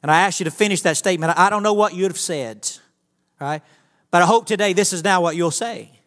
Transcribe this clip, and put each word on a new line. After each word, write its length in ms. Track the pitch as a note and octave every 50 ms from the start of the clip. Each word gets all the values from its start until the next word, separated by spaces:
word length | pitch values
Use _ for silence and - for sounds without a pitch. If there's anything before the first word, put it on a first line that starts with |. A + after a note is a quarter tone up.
And 80 | - D3+
I 80 | D#3 E3
asked 180 | F#3+ G3+ F3 -
you 60 | F3+
to 80 | D#3+
finish 300 | - - G#3+ G#3 G3 F3
that 140 | - F3 D#3
statement. 400 | - - G3 F#3 E3 D#3+ D#3+ E3
I 140 | D#3 F3+ G3+
don't 140 | G#3 G#3 G3+
know 80 | G#3+
what 200 | G#3 G#3 G#3 G#3
you'd 200 | E3 F3+ F#3+ F#3+
have 60 | E3+ -
said, 520 | - - F3 D3 C3 A2+ A2 G#2+ - - - - _ _ _ _ _ _ _ _ _ _ _ _
right? 200 | C#3+ C#3 D3+ D3+ _ _ _ _ _ _ _ _ _ _
But 100 | - F3
I 40 | F3+
hope 200 | E3+ A3+ A#3 -
today 260 | - A3+ F#3 G#3 G3+
this 200 | F#3 F#3+ G3+ -
is 100 | F#3+ F3
now 180 | D#3 G3+ F#3+ F#3
what 140 | F3 E3+ D#3
you'll 160 | E3+ E3+ E3
say. 400 | D3+ - A3+ A#3 A3+ E3+ D3+ - _ _ _